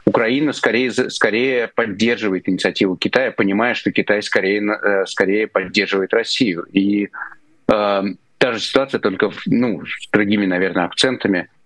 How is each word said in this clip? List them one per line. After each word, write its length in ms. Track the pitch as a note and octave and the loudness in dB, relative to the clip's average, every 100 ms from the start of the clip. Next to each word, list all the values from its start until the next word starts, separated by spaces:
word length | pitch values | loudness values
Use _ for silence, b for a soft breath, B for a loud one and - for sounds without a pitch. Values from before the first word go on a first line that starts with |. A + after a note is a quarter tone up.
| - | 0
Украина 460 | - A2+ C3+ D3+ | 2 2 0 0
скорее 380 | B2 A#2+ A2+ B2+ | 0 0 0 0
за-, 180 | A2 A#2+ | 0 -2
скорее 600 | - A2 G#2+ C3 B2+ A2+ | 0 0 2 0 0 -2
поддерживает 800 | - A2+ F#2+ A2+ A#2+ A2 F#2 - | -2 -4 0 0 0 0 -2 -2
инициативу 480 | F2+ F#2+ - G2+ F2+ | 0 -2 0 0 0
Китая, 340 | G2+ B2 B2+ | 0 0 0
понимая, 440 | - G2+ G2 A#2+ | 0 0 2 0
что 180 | A2+ - | 0 -2
Китай 280 | G2+ G2 G#2 | -2 0 0
скорее 400 | G2+ A2 F#2+ G#2 | 2 0 2 0
на-, 120 | G#2 | 0
э, 340 | G#2 G2+ G2 F#2 | -2 0 0 0
скорее 400 | - F#2+ G#2 G#2+ | 0 2 2 0
поддерживает 680 | G2 F#2 G#2+ G2 G2 F#2+ | -2 0 -2 0 0 0
Россию. 520 | A2+ A2 - A#2+ E2+ - | 0 0 0 0 0 -2
И, 380 | G2 G2 G#2 G2+ B B B _ _ - | 0 2 0 -2 B B B _ _ 0
а, 340 | A2 G#2 G2 G2 - _ _ | 2 2 0 -2 -8 _ _
та 140 | B2+ | 0
же 40 | A2 | 0
ситуация, 400 | - C3+ C3+ B2 | 0 0 0 -2
только 320 | G#2+ F#2+ G#2 | -2 0 -2
в-, 120 | - - | -2 -2
ну, 380 | A2+ B2 E2+ - | 0 2 -2 -8
с 240 | - - | -12 -2
другими, 360 | G#2+ G2+ G#2 F#2+ | 0 2 2 2
наверное, 380 | F2+ F#2+ F2 F2 | 2 0 0 -2
акцентами, 600 | - C3 B2 G2+ F#2 - _ | 0 0 0 0 0 -2 _